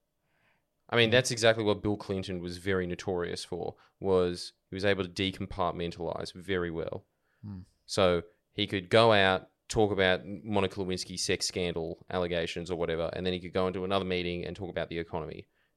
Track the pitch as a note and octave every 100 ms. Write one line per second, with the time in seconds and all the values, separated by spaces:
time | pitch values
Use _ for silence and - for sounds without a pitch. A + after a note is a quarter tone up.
0 | _ _ _ _ _ _ _ _ - A#2
1 | A2+ B2 B2+ A#2 A2+ A2+ G#2 G2+ G#2 G2+
2 | - F#2+ F#2 F2+ F2 F2 F#2 F#2+ F2 F2
3 | - F2+ F2 F2+ - E2+ - - _ -
4 | G2 F#2 F2+ F2 - - - F#2+ G2+ F#2+
5 | F2+ F2 F#2+ - G2 - F2 F2 E2+ E2+
6 | E2 - - F#2 F2 F#2 F2 E2 - -
7 | - _ _ _ G#2 F#2 F#2+ _ - -
8 | F#2 F2 - _ _ - G2+ G2 F2 A2+
9 | A2+ G#2 F#2+ F#2 - _ - A#2 G#2 F#2+
10 | F#2 F#2 F#2 G2+ A2 G#2 F#2+ G2+ F#2 F#2
11 | - F2+ - F#2 - G2 F2 E2 E2 F2
12 | - F#2 F2 E2+ E2+ F2 E2+ E2+ E2 E2
13 | E2 - F#2 F2+ F2 F#2 F#2 F#2+ F#2 G2
14 | F#2 F2+ F2 F2 F2 F2 F2 E2 D#2+ E2+
15 | D#2+ E2 D2+ - - _ _